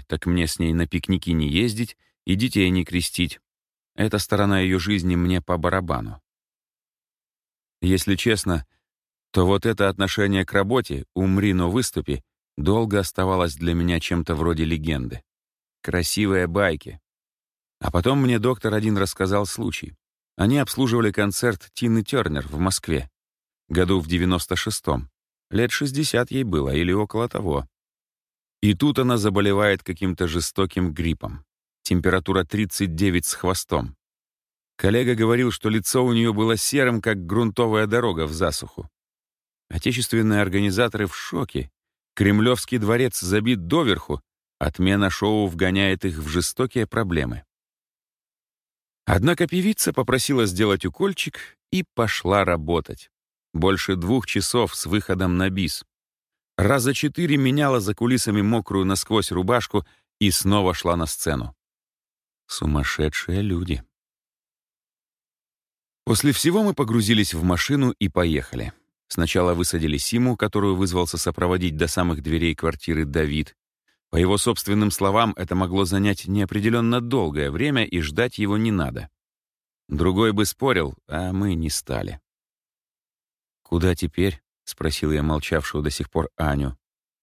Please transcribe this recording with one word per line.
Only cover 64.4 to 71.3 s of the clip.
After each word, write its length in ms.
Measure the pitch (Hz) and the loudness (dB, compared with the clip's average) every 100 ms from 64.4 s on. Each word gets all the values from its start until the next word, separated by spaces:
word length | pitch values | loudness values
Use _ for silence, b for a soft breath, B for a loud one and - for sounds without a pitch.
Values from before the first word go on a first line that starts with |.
| _ _ _ _ _ _ _ _ _ _ _ _ _ _ _ _ | _ _ _ _ _ _ _ _ _ _ _ _ _ _ _ _
После 280 | - 110 147 | -2 2 2
всего 300 | - 165 196 | 2 2 2
мы 120 | 208 | 2
погрузились 600 | - 117 113 104 110 98 | 0 0 2 2 2 2
в 80 | 82 | 0
машину 480 | 90 87 - 143 127 | 0 2 0 0 0
и 160 | - 98 | 0 -2
поехали. 640 | - 85 76 62 62 60 - _ _ - | 0 0 0 -4 -8 -10 -12 _ _ -8
Сначала 460 | - 82 92 90 | -2 0 2 2
высадили 420 | 87 87 85 78 71 | 2 0 0 -2 -2
Симу, 400 | - 117 127 117 | -2 0 0 0
которую 400 | 104 104 101 92 | 0 0 0 0
вызвался 420 | 95 90 87 85 | 0 0 -2 -4
сопроводить 580 | 87 | -4